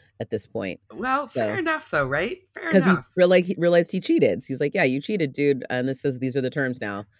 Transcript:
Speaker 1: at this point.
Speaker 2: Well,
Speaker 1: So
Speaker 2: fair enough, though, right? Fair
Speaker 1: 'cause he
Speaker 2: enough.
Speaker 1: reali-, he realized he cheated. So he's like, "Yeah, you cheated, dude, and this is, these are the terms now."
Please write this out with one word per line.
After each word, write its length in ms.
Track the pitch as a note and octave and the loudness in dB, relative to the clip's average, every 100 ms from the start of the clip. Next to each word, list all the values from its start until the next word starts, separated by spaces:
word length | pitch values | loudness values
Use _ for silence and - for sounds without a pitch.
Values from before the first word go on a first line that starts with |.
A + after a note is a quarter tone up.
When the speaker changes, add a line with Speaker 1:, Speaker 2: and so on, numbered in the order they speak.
| _ - | _ -12
Speaker 1:
at 100 | A2+ | -6
this 140 | G#2+ - | -6 -6
point. 320 | A2 F#2+ - _ | -8 -6 -8 _
Speaker 2:
Well, 340 | A2 B3 C4+ C4+ | -8 -4 -4 -4
Speaker 1:
So 140 | - | -4
Speaker 2:
fair 180 | A3 F#4+ | -2 -2
enough, 300 | E4 D#4 - | -2 -4 -2
though, 160 | D#3 C3 | -2 0
right? 340 | C#3+ G#3 - _ | 0 -2 -6 _
Fair 160 | - E4+ | -10 2
Speaker 1:
'cause 120 | D4+ | 4
he 40 | F#3 | 4
Speaker 2:
enough. 160 | E3+ - - | 0 0 2
Speaker 1:
reali-, 280 | F3+ F#3 | 6 6
he 100 | F3 F3 | 2 0
realized 340 | F3 F3 E3 | 4 4 2
he 100 | F#3+ | -2
cheated. 400 | - E4 A#2+ E2 | 2 4 4 2
So 40 | - | -6
he's 120 | C3 | -4
like, 140 | D3 | -2
"Yeah, 100 | G3 | 2
you 160 | C#3+ C3+ | 0 0
cheated, 320 | - G#3+ C#3+ | -2 -2 -2
dude, 320 | C3+ C#3+ C3+ - | 0 2 2 -2
and 180 | B2+ C3 | -4 -2
this 160 | C3 | -2
is, 160 | C#3+ B2+ | -4 -4
these 160 | C3 | -2
are 60 | C3 | -2
the 80 | B2+ | -2
terms 320 | C#3+ C3 B2 | -2 -4 -4
now." 240 | G#2+ G2+ G#2 | -6 -6 -10